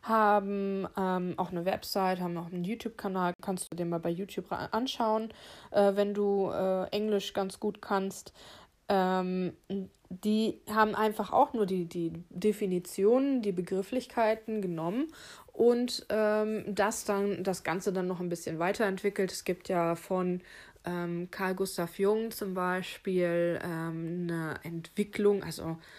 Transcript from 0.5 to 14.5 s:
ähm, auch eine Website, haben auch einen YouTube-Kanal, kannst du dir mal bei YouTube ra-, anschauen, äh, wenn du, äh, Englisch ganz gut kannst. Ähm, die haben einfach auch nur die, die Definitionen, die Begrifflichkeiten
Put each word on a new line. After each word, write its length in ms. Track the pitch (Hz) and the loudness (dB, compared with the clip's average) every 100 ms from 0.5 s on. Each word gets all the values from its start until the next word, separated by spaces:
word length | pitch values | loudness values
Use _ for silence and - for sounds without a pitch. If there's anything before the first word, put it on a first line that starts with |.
| 202 196 196 190 - | -2 -2 -2 -4 -2
ähm, 340 | 185 185 180 170 | 0 0 0 -2
auch 120 | 175 | -4
eine 140 | 180 | -2
Website, 560 | 175 - - 202 190 185 | -2 -2 -2 0 2 2
haben 160 | 180 170 | -2 -4
auch 160 | 170 | -6
einen 120 | 180 | -4
YouTube-Kanal, 680 | 175 233 220 - 202 190 180 175 | -4 -4 -6 -6 -4 0 0 -2
kannst 300 | - 185 - | -4 -6 -4
du 40 | 170 | -4
dir 100 | 170 | -2
mal 120 | 170 | -2
bei 120 | 170 | -2
YouTube 420 | 170 196 - 185 | -4 -4 -8 -6
ra-, 160 | - - | -6 -4
anschauen, 580 | 214 254 - 226 220 220 - - - - | -2 -2 0 2 2 -2 -10 -20 -20 -2
äh, 260 | 202 202 196 | 4 6 6
wenn 160 | 202 | 2
du, 380 | 202 202 202 190 | 2 2 4 2
äh, 340 | - 190 190 185 | 0 0 0 0
Englisch 420 | 208 214 202 196 | 0 2 0 0
ganz 260 | - 190 - | -2 -4 -2
gut 220 | 214 - | -4 -4
kannst. 540 | - 196 196 - - - - - - _ - | 0 0 0 -6 -14 -20 -20 -20 -20 _ 0
Ähm, 640 | 202 185 185 185 185 180 - - 196 190 _ - | 2 4 2 0 0 -2 -4 -8 -6 -8 _ -16
die 500 | 185 208 214 220 - - | -6 0 2 2 -2 -2
haben 240 | 220 214 | 2 2
einfach 380 | 208 214 214 208 | 4 0 0 0
auch 220 | - 285 | 4 4
nur 120 | 233 196 | 4 0
die, 200 | 185 170 | 0 -2
die 260 | 175 165 165 175 | -4 -4 -6 -12
Definitionen, 1160 | 185 214 208 202 180 180 - 196 247 277 262 | -2 0 2 0 -2 -2 2 4 4 4 0
die 80 | 208 | 0
Begrifflichkeiten 1120 | 180 180 190 196 254 247 - 220 220 226 | -2 -2 -2 -2 -4 -4 0 2 2 -2